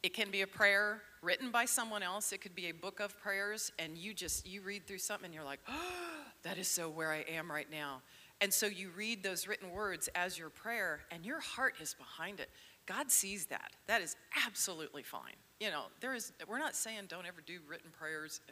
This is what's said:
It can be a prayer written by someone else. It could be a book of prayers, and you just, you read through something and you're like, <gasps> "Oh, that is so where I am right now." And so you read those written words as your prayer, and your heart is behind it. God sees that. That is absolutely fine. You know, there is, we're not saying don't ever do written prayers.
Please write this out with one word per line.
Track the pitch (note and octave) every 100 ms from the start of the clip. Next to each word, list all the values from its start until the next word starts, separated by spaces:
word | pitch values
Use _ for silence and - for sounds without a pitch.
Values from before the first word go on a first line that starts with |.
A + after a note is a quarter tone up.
It | F3+
can | G3 G3+
be | G3
a | G3
prayer | - G3+ G3+ G#3 G#3+ - -
written | F3 - B3+
by | A#3 A#3+
someone | - A3+ G#3
else. | F3+ G3 -
It | F#3+
could | G3+ F3
be | F3
a |
book | E3 F3+ F#3+
of | G#3 -
prayers, | G#3 G3 G3+ A3 - -
and | D#3+ E3
you | G3
just, | - E3+ - F#3+
you | G3
read | F#3+ G3+
through | F3 F#3+
something | - G#3 F#3
and |
you're | D#3
like, | C#3+ C#3
<gasps> | -
"Oh, | C#4 F4+ F4+ F4 D#4 C4+ -
that | E3 F3
is | F3+
so | - E3
where | D#3 D#3+
I | D#3 -
am | E3 E3+
right | D3+ D3
now." | D3+ D3 C3 - - - -
And | G3+
so | - G#3
you | F#3+ F#3+ E3+
read | G#3+ A3+
those | F#3+ F3+ F#3
written | G#3 F#3
words | F#3 G#3 E3 - F3
as | F3+ F3
your | D#3+
prayer, | - - A#3 F#3 D3 -
and | E3+
your | F#3 D#4
heart | - - B3+ -
is | D3
behind | - B2 - E3+ G3
it. | - - - - -
God | G3+ C#4
sees | - G3 G3+ -
that. | A2+ - - -
That | A3
is | E3 - - -
absolutely | A#3+ F#3+ - E3 D3+ C#3+
fine. | - G2+ B1 - - -
You | G#3
know, | D3+ A2 -
there | B3+
is, | A#3+ A3 - E3
we're | A#3+
not | D#4
saying | - A3 A3 G3
don't | E3+ F3
ever | F3
do | D#3 F3 D3
written | E3 E3 D#3
prayers. | D#3 D#3 D3+ - -